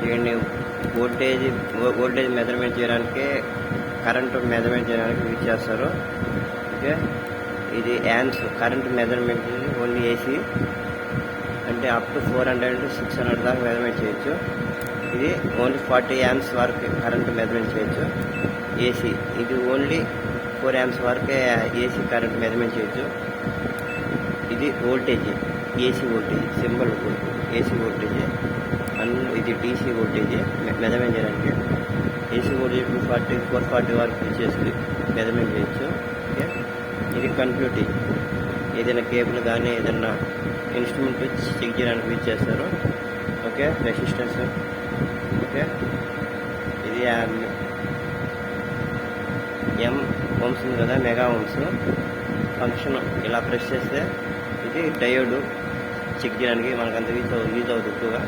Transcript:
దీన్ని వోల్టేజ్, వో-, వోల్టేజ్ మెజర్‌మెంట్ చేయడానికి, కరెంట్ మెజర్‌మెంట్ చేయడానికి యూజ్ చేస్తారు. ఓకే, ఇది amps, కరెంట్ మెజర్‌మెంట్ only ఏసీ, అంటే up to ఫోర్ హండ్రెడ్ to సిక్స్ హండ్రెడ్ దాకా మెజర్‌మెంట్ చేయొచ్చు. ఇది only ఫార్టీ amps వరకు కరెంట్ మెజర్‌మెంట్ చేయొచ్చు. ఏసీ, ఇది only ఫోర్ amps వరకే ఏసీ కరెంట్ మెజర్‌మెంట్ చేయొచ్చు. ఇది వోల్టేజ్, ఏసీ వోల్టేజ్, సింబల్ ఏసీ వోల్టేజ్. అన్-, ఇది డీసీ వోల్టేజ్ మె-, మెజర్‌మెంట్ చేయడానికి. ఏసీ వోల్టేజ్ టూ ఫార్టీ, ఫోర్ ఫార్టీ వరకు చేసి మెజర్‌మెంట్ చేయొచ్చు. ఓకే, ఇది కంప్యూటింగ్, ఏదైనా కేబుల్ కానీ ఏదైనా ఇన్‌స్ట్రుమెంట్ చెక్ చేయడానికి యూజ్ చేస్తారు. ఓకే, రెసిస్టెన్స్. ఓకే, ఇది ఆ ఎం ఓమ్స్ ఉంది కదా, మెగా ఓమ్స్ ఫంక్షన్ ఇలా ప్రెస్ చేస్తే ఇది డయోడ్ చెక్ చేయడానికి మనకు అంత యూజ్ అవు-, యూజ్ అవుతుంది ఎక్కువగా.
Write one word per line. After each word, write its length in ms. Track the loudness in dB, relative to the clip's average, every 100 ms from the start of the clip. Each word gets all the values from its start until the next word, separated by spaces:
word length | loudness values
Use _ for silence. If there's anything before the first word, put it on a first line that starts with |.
దీన్ని 280 | 2 2 2 2 0 -2 -4 -2 -2 0
వోల్టేజ్, 480 | 0 2 2 4 2 0 -2 0
వో-, 120 | 2 4
వోల్టేజ్ 320 | 2 2 2 2
మెజర్‌మెంట్ 360 | 2 2 0 2
చేయడానికి, 480 | 2 2 2 0 0 0 -2 -4 -2 -2 -2 -2 2
కరెంట్ 300 | 2 2 2 2
మెజర్‌మెంట్ 340 | 4 4 2 2
చేయడానికి 320 | 2 2 2 0
యూజ్ 120 | 0 2
చేస్తారు. 380 | 2 0 0 0 0 -2 -2 -2 0 -2 -4 -4 -2
ఓకే, 180 | 0 0 0 -2 -4 -4 -4 -4 -2 -2
ఇది 160 | 0 0 4 4
amps, 240 | 2 0 -2 0
కరెంట్ 260 | 0 0 0 0
మెజర్‌మెంట్ 460 | 2 2 2 0 -2 -2 -2 0
only 180 | 0 2 2
ఏసీ, 240 | 0 0 -2 -2 -2 -2 -2 -4 -4 -4 -4 -4 -6 -4 -4 -4
అంటే 160 | -2 2 0
up 100 | 0
to 100 | -2 0
ఫోర్ 200 | 2 2
హండ్రెడ్ 280 | 2 2 0
to 60 | -2 -4
సిక్స్ 220 | -4 -2
హండ్రెడ్ 240 | 0 0 2
దాకా 120 | 2 2
మెజర్‌మెంట్ 340 | 0 0 0
చేయొచ్చు. 300 | -2 -2 -2 -2 -4 -4 -4 -4 -4 -4 -4 0
ఇది 120 | 0 0 -2 0 2
only 160 | 0 2
ఫార్టీ 260 | 2 4 2 4
amps 180 | 2 0 2
వరకు 280 | 2 0 -2 0 0
కరెంట్ 260 | 2 2 0
మెజర్‌మెంట్ 300 | 0 0 0 0
చేయొచ్చు. 300 | 0 0 0 0 -2 -2 -2 -2 -4 2 2
ఏసీ, 260 | 2 0 0 -2 -2
ఇది 140 | 0 2 2 2
only 260 | 2 2 0 -2 -4 -4 -4 -2
ఫోర్ 180 | 2 2
amps 160 | 2 2 0
వరకే 300 | 2 2 2 4 4 2 2 0
ఏసీ 160 | 0 0 2
కరెంట్ 240 | 0 0 0
మెజర్‌మెంట్ 300 | 2 0 0
చేయొచ్చు. 260 | -2 -2 -4 -4 -6 -4 -4 -2 -4 -4 -4 -4 -2 -2 -2 -2 -2 0
ఇది 140 | 0 0 2
వోల్టేజ్, 440 | 2 4 2 2 -2 -2 -4 -4 0 2
ఏసీ 180 | 2 2
వోల్టేజ్, 340 | 0 2 0 0 0
సింబల్ 300 | 0 2 2 0 0 -2 -2 -2 -2 0
ఏసీ 180 | 2 2
వోల్టేజ్. 340 | 0 0 -2 0 0 -2 -2 -2 -2 -2 -2 -2
అన్-, 120 | 0 0 0 0
ఇది 120 | 0 0
డీసీ 300 | 0 0 0 0
వోల్టేజ్ 360 | 2 2 2 2 0 -2
మె-, 100 | -2 0
మెజర్‌మెంట్ 320 | 2 4 4 2
చేయడానికి. 360 | 2 0 2 2 2 0 0 0 0 -2 -2 0
ఏసీ 160 | 2 2
వోల్టేజ్ 280 | 2 2 2
టూ 60 | 0 2
ఫార్టీ, 260 | 2 2 0 0
ఫోర్ 160 | 0 2
ఫార్టీ 220 | 2 4 4
వరకు 320 | 2 0 -2 2
చేసి 320 | 0 2 0 0 -2 -2 0 0
మెజర్‌మెంట్ 340 | 2 2 2
చేయొచ్చు. 320 | 2 0 0 -2 -2 -4 -6 -4
ఓకే, 160 | -2 -2 -2 -4 -6 -6 -4 -2 0
ఇది 120 | 0 2
కంప్యూటింగ్, 540 | 2 2 0 2 0 0 0 0 0 -2 -2 -2 -2 0
ఏదైనా 240 | 2 2 2
కేబుల్ 280 | 2 2 2 2
కానీ 200 | 2 2 2
ఏదైనా 320 | 2 2 0 0 -2 -2 -2 -2 -2 0
ఇన్‌స్ట్రుమెంట్ 420 | 0 0 0 0 -2 -2 -2 -2
చెక్ 180 | -2 0
చేయడానికి 320 | 2 2 0
యూజ్ 120 | 0 0
చేస్తారు. 380 | 0 2 0 0 0 0 -2 -4 -4 -4 -2 -4
ఓకే, 180 | 0 0 2 0
రెసిస్టెన్స్. 520 | 0 0 0 -2 -2 -2 -2 -4 -6 -4 -2 -2 -2 -2 -2 0
ఓకే, 180 | 0 -2 -2 -2 -2 -4 -4 -4 -4 -6 -4 -4 -4 -4
ఇది 140 | 0 2 2
ఆ 20 | 0 -2 -4 -4 -4 -4 -4 -4 -4 -4 -4 -4 -6 -4 -4 -4 -4 -4 -4 -6 -4 -4 -4 -4 -2 2 2
ఎం 100 | 2 0 -2 0 0 2
ఓమ్స్ 200 | 0 -2
ఉంది 100 | 0
కదా, 140 | 2 4 2
మెగా 200 | 4 4 2
ఓమ్స్ 200 | 0 -2 -2 0 0 0 -2 -4 -4 -2 -2 0
ఫంక్షన్ 400 | 0 0 0 0 0 -2 0
ఇలా 120 | 0 2
ప్రెస్ 220 | 0 0
చేస్తే 280 | -2 0 0 -2 -2 -4 -4 -4 -4 -2
ఇది 140 | 0 0 2
డయోడ్ 340 | 2 4 4 2 -2 -4 -4 -4 -4 -4 -4 -4
చెక్ 140 | -4 0
చేయడానికి 320 | 2 2 0 0
మనకు 180 | 0 0
అంత 100 | 0 -2
యూజ్ 160 | 0 0
అవు-, 160 | 0 0
యూజ్ 120 | 2
అవుతుంది 180 | 0 0
ఎక్కువగా. 260 | -2 -2 -2